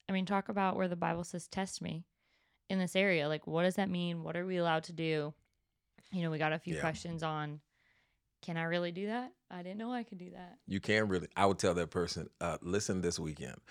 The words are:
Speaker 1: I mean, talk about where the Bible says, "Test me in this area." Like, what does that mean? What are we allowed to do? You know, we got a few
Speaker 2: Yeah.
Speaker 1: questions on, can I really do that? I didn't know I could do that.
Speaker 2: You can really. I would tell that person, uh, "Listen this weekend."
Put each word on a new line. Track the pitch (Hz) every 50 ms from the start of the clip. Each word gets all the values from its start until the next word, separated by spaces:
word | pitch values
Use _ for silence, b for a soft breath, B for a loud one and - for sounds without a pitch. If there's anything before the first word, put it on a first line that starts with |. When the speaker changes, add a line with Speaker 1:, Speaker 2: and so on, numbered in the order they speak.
| _ -
Speaker 1:
I |
mean, | 190 190 185
talk | 170 202 196 190 -
about | 208 202 196 185 175
where | - 190 180
the | 175
Bible | 170 170 170 170 170 175
says, | - - 175 -
"Test | - - 190 196 190 - -
me | 165 170 160 160 175 _ _ _ _ _ _ _ _ _ _ _ _ -
in | 196 190
this | 185 175 -
area." | 190 196 202 180 160 143 147
Like, | 156 151 -
what | 160 156 165
does | 175 185 180
that | - 196 190
mean? | 180 175 175 175 170 170 160
What | 160 160
are | 170 180
we | 190 185
allowed | 175 170 170 160 160 165
to | -
do? | 170 156 165 160 156 156 147 151 151 _ _ _ _ _ _ _ _ _ _ _ _ _ - -
You | - 185
know, | 170 165
we | 160 151
got | 156 156
a | 156 165
few | - 180 165
Speaker 2:
Yeah. | 151
Speaker 1:
questions | 160 160 156 - - 170 165 160
on, | 165 156 156 151 151 147 147 151 - _ _ _ _ _ _ _ _ _ _ _ _ _ _ _
can | - - 165
I | 165 165
really | 165 170 175 175 175
do | 170 185 202
that? | 208 220 247 247 262 - _ _ -
I | - 180
didn't | 175 185 190 208
know | 226 233
I | 254 240
could | 226 - 202 180
do | 180 180
that. | 180 185 180 180 - - _
Speaker 2:
You | - 98 98
can | - - 107 110 110 104
really. | 95 87 80 - -
I | 87 98
would | 98 95 -
tell | - 95 85
that | 87 85 78
person, | - 92 87 85 - 87 78 - _ -
uh, | 87 85 78 -
"Listen | - 87 90 101 107 - 98 92
this | 87 85 - -
weekend." | 80 78 73 - 69 64 - - - B